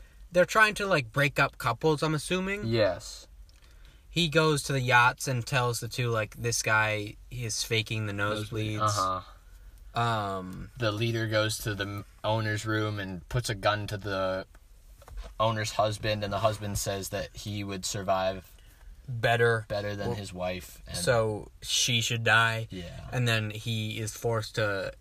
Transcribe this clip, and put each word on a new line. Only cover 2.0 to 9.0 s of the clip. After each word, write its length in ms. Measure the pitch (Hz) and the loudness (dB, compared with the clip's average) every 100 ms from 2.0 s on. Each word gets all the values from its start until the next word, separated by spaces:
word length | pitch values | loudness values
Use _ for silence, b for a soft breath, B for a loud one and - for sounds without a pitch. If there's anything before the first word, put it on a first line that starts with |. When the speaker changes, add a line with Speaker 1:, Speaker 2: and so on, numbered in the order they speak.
Speaker 1:
I'm 100 | 156 | 2
assuming. 520 | 151 - 180 190 202 113 | 0 0 -2 0 -4 0
Speaker 2:
Yes. 600 | 113 101 87 - - - - - b b b b b b | 4 2 0 -10 -16 -18 -20 -20 b b b b b b
Speaker 1:
He 180 | 160 170 | 0 2
goes 360 | 160 156 147 | 4 4 2
to 100 | - | 0
the 80 | 135 | -2
yachts 460 | 123 123 123 - - | 4 6 6 2 -2
and 180 | 123 113 | -2 0
tells 340 | 131 123 117 | 0 0 -2
the 80 | 117 | -6
two, 220 | - 120 | -4 -2
like, 260 | 113 107 - | -2 -4 -4
this 260 | 117 113 | -2 0
guy 540 | 117 110 107 107 104 - - | 2 2 2 0 -6 -12 -12
is 320 | 123 113 - | -8 -6 -4
faking 420 | - 113 110 110 107 | 0 0 0 -4 -4
the 80 | |
Speaker 2:
Nosebleed, 680 | 101 101 107 107 110 107 107 | -2 -2 -2 -4 -4 -4 0
Speaker 1:
nosebleeds. 180 | 107 104 | 0 2